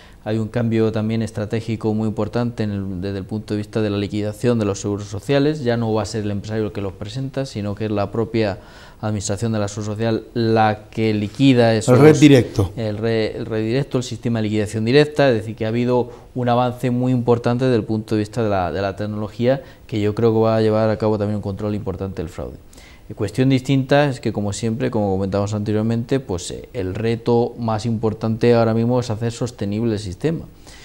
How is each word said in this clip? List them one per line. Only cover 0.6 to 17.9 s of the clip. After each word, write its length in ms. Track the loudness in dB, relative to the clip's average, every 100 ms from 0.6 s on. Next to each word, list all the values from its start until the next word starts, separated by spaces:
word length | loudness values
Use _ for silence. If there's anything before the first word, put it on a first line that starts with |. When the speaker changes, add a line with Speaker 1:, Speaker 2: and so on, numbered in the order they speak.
| 0 2 2
Speaker 1:
también 300 | 0 -2 -2
estratégico 680 | -4 -6 -4 -4 -4 -4 -2
muy 140 | 0 -2
importante 540 | -2 -4 -2 -4 -4
en 80 | -4
el, 300 | -4 -6 -6
desde 180 | -6 -6
el 60 |
punto 300 | -6 -8 -4
de 40 | -6
vista 220 | -4 -2
de 100 | -2
la 60 | -2
liquidación 640 | -2 -4 -4 -2 0 0
de 80 | 0
los 140 | -2
seguros 260 | -4 -4 -6
sociales. 580 | -10 -2 2 2 0
Ya 120 | -2 0
no 160 | 0
va 100 | -2
a 40 | -2
ser 180 | -4
el 60 | -4
empresario 360 | -6 -6 -4 -4
el 60 |
que 100 | -4
los 100 | -8
presenta, 540 | -8 -10 -8 -8 -6 -6
sino 280 | -6 -6
que 120 | -4 -4
es 40 |
la 200 | -2 -2
propia 480 | -2 -2 0 0 -2 -12 -20 -20 -8
administración 520 | -4 -4 -4 -4 -2
de 60 | -2
la 100 | -2
Seguridad 240 | -4 -6
Social 320 | -4 -2 -2 -4
la 500 | -2 2 4 4 0 -6
que 220 | -2 0
liquida 600 | 0 -2 4 6 6 6
esos 240 | 4 4 8
Speaker 2:
El 60 |
red 120 | 10 10
directo. 540 | 10 8 6 0 -2 -2
Speaker 1:
el 200 | -6 -2
re-, 400 | -2 0 -2 -4
el 80 |
red 180 | -6 -4
directo, 360 | 0 -2 0 -2
el 60 |
sistema 340 | -4 -4 -2 0
de 60 |
liquidación 400 | 0 0 0 -2
directa, 440 | 4 6 6 4 2
es 60 |
decir, 220 | 2 -2 -6
que 100 | -2
ha 20 |
habido 420 | 0 2 2 0 -6 -12
un 140 | -4 0
avance 420 | 2 0 -2 -2
muy 220 | 0 2
importante 520 | 2 2 2 2 0
desde 120 | 2 2
el 80 |
punto 300 | 0